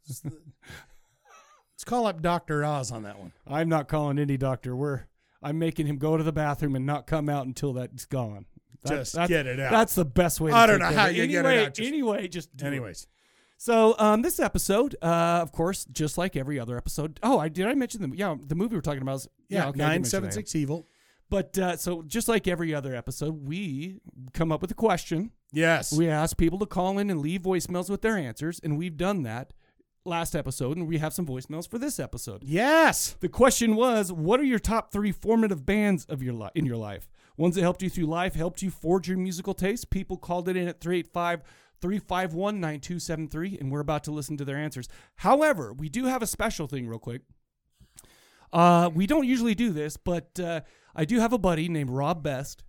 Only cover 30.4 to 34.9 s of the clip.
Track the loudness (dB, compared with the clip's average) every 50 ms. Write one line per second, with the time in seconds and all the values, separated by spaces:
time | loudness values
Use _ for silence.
30.4 | -4 -4 -4 -2 -2 -2 -2 -2 -2 -2 -2 -2 -2 -2 -2 -4 -4 -4 -4 -8
31.4 | -8 -10 -10 -10 -10 -8 -8 -6 -4 -4 -4 -6 -6 -8 -8 -10 -10 -10 -12 -12
32.4 | -6 -2 0 2 4 6 6 6 6 6 4 2 -4 -4 -4 -4 -6 -4 4 6
33.4 | 6 6 6 4 4 4 4 4 4 4 4 2 0 -2 -4 -2 2 2 2 4
34.4 | 4 2 2 2 2 2 0 0 -2 _